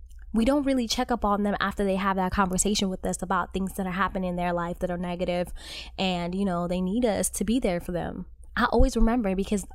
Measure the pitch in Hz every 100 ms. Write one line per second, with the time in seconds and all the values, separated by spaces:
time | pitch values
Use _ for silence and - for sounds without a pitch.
0 | - - - 220 226 294 277 269 226 -
1 | 254 233 208 202 202 196 190 - 202 190
2 | 196 190 185 - 190 185 196 208 196 185
3 | 185 180 180 190 175 185 190 - 185 180
4 | 185 190 185 175 175 175 170 180 180 175
5 | 180 175 175 175 175 - - - - -
6 | 190 180 175 185 202 175 175 180 180 214
7 | 247 196 185 - 196 247 220 175 - 175
8 | 156 - 175 - - - 240 226 262 233
9 | 226 247 208 190 196 208 175